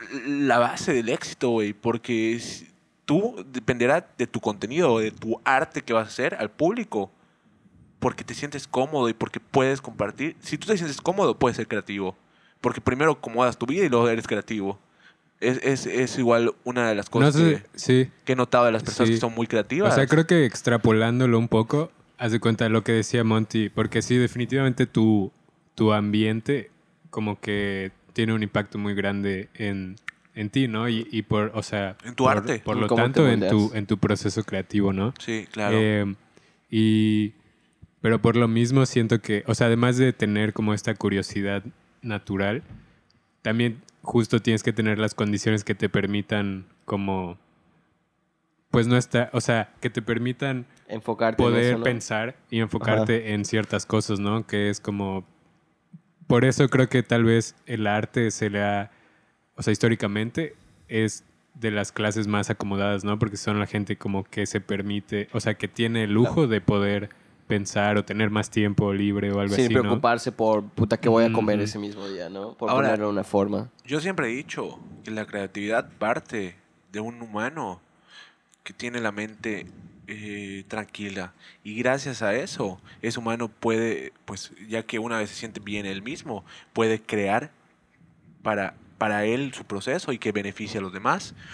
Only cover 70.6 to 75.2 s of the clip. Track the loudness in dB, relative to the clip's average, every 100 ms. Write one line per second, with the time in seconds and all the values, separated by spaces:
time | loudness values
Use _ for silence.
70.6 | -2 -2 0 2 4 4 4 2 2 0
71.6 | -2 -6 -10 -10 -12 -10 -10 -10 -12 -6
72.6 | -2 0 2 0 0 -2 0 0 2 -2
73.6 | -6 -14 -6 -4 -4 -2 -4 -4 -8 -10
74.6 | -10 -12 -18 -18 -10 -8